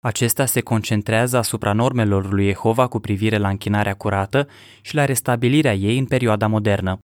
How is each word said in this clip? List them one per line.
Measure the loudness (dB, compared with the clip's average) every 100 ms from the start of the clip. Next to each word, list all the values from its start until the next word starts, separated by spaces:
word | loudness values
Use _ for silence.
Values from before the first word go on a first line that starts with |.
Acesta | -6 -2 -2 0 0
se | -2
concentrează | 0 -2 0 -4 0 0 2 0
asupra | -2 -4 -2
normelor | 2 2 2 2 0 0
lui | 0 2
Jehova | 2 0 2 0
cu | -2
privire | -4 -2 0 0
la | 0
închinarea | -2 -2 0 0 -2
curată | -2 -2 0 0 -2 -8 -20 -20
și | -6
la | -2
restabilirea | 0 0 -2 0 2 4 2
ei | 2 0 0
în | 0
perioada | 0 0 2 2
modernă. | 0 2 0 0 -6 _